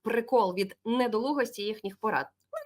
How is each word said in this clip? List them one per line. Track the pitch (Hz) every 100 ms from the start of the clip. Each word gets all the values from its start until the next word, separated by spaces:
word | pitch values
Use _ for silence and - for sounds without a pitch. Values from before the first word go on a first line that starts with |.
прикол | 220 233 233 247 190
від | 180 190 -
недолугості | 220 247 247 214 262 285 247 -
їхніх | 208 214 196 196
порад. | 214 139 - _ _
Ну, | 622